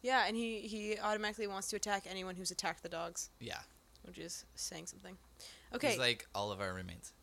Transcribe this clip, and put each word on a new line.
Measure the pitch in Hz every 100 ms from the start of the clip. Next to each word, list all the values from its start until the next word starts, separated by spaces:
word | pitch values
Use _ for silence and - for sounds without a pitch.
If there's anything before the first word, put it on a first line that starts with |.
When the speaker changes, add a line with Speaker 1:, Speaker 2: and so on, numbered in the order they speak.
Speaker 1:
Yeah, | 247 262 196
and | 226
he, | 233 220
he | 220 214 214 214
automatically | 208 214 214 214 208
wants | 196 202
to | 208
attack | 214 196 180
anyone | 190 185 185
who's | 180
attacked | 180 180 165
the | 170
dogs. | 165 170 170 - -
Speaker 2:
Yeah. | 117 - - - - -
Speaker 1:
Which | - 175
is | 165 - - -
saying | - 170 175
something. | 185 185 185 - - - - -
Speaker 2:
He's | 247
Speaker 1:
Okay. | 285 190
Speaker 2:
like | 123 113 -
all | 98 104
of | 98
our | 98
roommates. | 92 90 90 - -